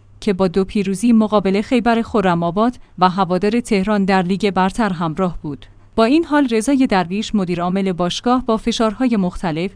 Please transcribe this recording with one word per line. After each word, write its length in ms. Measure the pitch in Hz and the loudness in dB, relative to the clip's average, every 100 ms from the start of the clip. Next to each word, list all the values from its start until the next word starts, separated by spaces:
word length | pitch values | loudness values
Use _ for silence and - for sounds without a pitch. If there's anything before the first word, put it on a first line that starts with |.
| - - | -12 -8
که 140 | - | -2
با 140 | 180 190 | 0 0
دو 160 | 180 | 0
پیروزی 500 | 190 214 196 185 240 | 0 -2 -2 0 4
مقابل 480 | 220 214 214 196 190 | 4 4 2 2 0
خیبر 400 | 214 247 233 226 | 0 0 2 0
خرم‌آباد 760 | 226 226 190 170 170 175 233 - - - | 0 0 2 0 0 0 0 -2 -12 0
و 100 | 180 | 0
هوادار 500 | 175 180 180 208 233 | 2 0 0 0 -2
تهران 460 | 240 202 190 208 190 | -2 -2 0 0 2
در 160 | 190 | 0
لیگ 300 | 175 190 208 | 0 -2 -2
برتر 420 | 190 190 190 214 | 0 -2 0 -2
همراه 440 | 170 165 151 185 156 | -2 -4 -2 -4 -4
بود. 240 | 156 139 - - - - | -10 -12 -14 -20 -8 0
با 100 | 226 | 2
این 200 | 302 330 | 4 2
حال 220 | 294 269 | 0 2
رضای 360 | 226 220 277 262 | 0 0 2 2
درویش 480 | 196 170 196 220 208 | 2 0 -4 -2 -2
مدیر 260 | 180 175 | -2 -2
عامل 300 | 180 190 190 | -2 -2 -2
باشگاه 540 | 175 175 - 247 254 247 | -2 -2 -2 0 0 0
با 120 | 220 | -2
فشارهای 600 | - 220 220 208 262 226 | -2 0 -2 0 0 2
مختلف 540 | 180 - 180 156 185 | 0 -2 -4 -4 -6